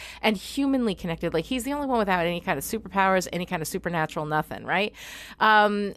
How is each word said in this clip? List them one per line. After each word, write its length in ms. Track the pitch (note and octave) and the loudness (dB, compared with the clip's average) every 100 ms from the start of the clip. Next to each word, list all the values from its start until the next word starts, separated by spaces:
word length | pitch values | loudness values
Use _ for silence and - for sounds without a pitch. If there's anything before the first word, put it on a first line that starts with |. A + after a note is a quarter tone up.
| - - | -12 -2
and 160 | A3 G3 | 0 0
humanly 560 | - - C#4 C4+ A#3 | -4 -2 2 2 0
connected. 400 | F3 F3+ E3 E3+ | -2 -4 -2 -2
Like, 120 | D#3+ D#3+ | -2 -2
he's 180 | B3+ | -4
the 100 | B3 | -4
only 140 | C#4+ C#4 | -4 0
one 100 | A#3+ | 0
without 260 | G3+ F3+ E3+ | 2 2 0
any 120 | E3+ | -2
kind 200 | F#3+ C#3+ | -2 -2
of 40 | |
superpowers, 640 | - A3 F#3 G3 F#3+ F#3+ F3+ | -4 -6 -4 2 4 4 2
any 140 | E3+ F3+ | -4 -4
kind 160 | F3 | -4
of 40 | D#3 | -4
supernatural 600 | F#3+ F3 E3+ D#3 E3 D3+ | -4 -2 -2 -2 -2 -2
nothing, 360 | D3+ D3+ G2+ | -2 -2 -6
right? 300 | A#2 E3+ G#3 - - - - - | -2 0 0 -4 -16 -16 -12 2
Um, 560 | A3 G#3+ G#3 G3+ G3+ | 6 8 6 4 -2